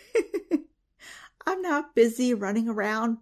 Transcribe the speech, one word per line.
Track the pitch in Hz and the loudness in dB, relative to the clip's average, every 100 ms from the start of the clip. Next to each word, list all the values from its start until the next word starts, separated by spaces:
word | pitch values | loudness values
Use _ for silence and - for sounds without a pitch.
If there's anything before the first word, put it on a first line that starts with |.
| - | -4
<laughs> | 453 - 370 - 311 - _ _ _ - - - - - | -2 -2 -6 -2 -4 -4 _ _ _ -20 -20 -20 -8 -4
I'm | 381 | -4
not | 359 294 311 - | 0 -2 2 4
busy | 233 226 247 | 4 4 0
running | 220 196 220 226 | 0 -2 -2 -2
around | 214 208 220 233 226 | -2 -2 -2 -2 -4